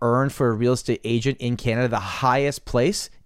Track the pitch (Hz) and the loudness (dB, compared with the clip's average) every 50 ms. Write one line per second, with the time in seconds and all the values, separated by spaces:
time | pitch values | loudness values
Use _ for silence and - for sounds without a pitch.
0 | 120 117 120 131 139 139 - - 131 120 110 107 120 123 127 - - - 143 - | 0 2 2 2 2 0 0 0 0 2 2 2 2 2 0 0 0 -4 -4 -2
1 | - 113 117 117 113 139 131 - 123 120 120 - - 123 113 120 127 117 113 101 | -2 -2 0 0 0 0 -2 -2 -2 -4 -4 -2 -2 -2 0 0 0 0 0 -2
2 | 95 95 - - 135 127 127 139 143 143 139 - - - - 120 127 180 208 - | -4 -6 -6 0 2 2 2 2 2 0 -2 -6 -8 -2 0 2 2 2 0 -4
3 | - - - - - | -8 -12 -16 -20 -10